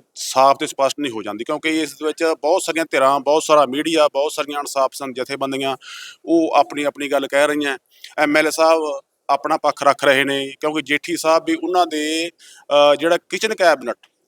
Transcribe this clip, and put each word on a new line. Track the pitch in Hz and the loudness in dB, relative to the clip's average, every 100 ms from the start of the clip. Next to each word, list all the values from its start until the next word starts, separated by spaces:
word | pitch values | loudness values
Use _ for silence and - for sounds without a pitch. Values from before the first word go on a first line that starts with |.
| - - | -8 -14
ਸਾਫ਼ | - 135 135 135 | -4 4 4 4
ਤੇ | 151 | -2
ਸਪਸ਼ਟ | - 135 - | -2 -2 -2
ਨਹੀਂ | 143 | -6
ਹੋ | 113 | -6
ਜਾਂਦੀ, | - 104 | -8 -8
ਕਿਉਂਕਿ | 117 151 160 160 | -8 -6 -4 -2
ਇਸ | 156 | -4
ਦੇ | 135 151 | -6 -6
ਵਿੱਚ | 151 | -2
ਬਹੁਤ | 165 160 147 185 | -2 0 0 0
ਸਾਰੀਆਂ | 175 160 160 | 0 -4 -2
ਧਿਰਾਂ, | 151 135 139 | 2 2 2
ਬਹੁਤ | 135 156 | 2 0
ਸਾਰਾ | - 151 135 | 4 4 4
ਮੀਡੀਆ, | 135 156 160 151 | 0 0 2 2
ਬਹੁਤ | 139 151 | 2 -2
ਸਾਰੀਆਂ | - 143 147 | -4 -6 -8
ਇਨਸਾਫ | 135 139 131 | -6 -2 -2
ਪਸੰਦ | - 139 123 | -2 -10 -8
ਜਥੇਬੰਦੀਆਂ, | 127 139 135 135 135 131 - - - - - | -8 -6 -6 -4 -6 -6 -12 -18 -18 -14 -2
ਉਹ | 165 160 - | 0 2 2
ਆਪਣੀ | 139 143 | 0 -2
ਆਪਣੀ | 147 139 143 | -4 -4 -2
ਗੱਲ | 139 135 | -2 0
ਕਹਿ | 139 147 | 2 2
ਰਹੀਆਂ। | 147 143 131 _ _ - - | 0 -2 -6 _ _ -10 -2
ਐਮ | 151 151 | 2 2
ਐਲ | 156 | 0
ਏ | |
ਸਾਹਿਬ | 147 160 165 151 139 - _ - | 2 2 2 0 -6 -12 _ -4
ਆਪਣਾ | 139 151 156 | -2 0 -2
ਪੱਖ | 147 - | -2 2
ਰੱਖ | 143 135 | 2 4
ਰਹੇ | 143 135 | 4 2
ਨੇ, | 139 139 139 139 | 2 -2 -6 -6
ਕਿਉਂਕਿ | 151 156 | -4 -4
ਜੇਠੀ | 131 151 - 165 | -2 -4 -4 -4
ਸਾਹਿਬ | 156 165 160 | 0 0 0
ਵੀ | 165 | -4
ਉਹਨਾਂ | 170 180 170 | -2 0 0
ਦੇ, | 156 151 160 170 - - - - | -2 -4 -4 -6 -10 -20 -20 0
ਅ, | 143 147 143 | 4 4 4
ਜਿਹੜਾ | 160 170 | 2 -2
ਕਿਚਨ | - 190 220 214 | -2 -6 -4 2
ਕੈਬਨਿਟ, | 180 143 120 - _ _ | 2 2 -2 -10 _ _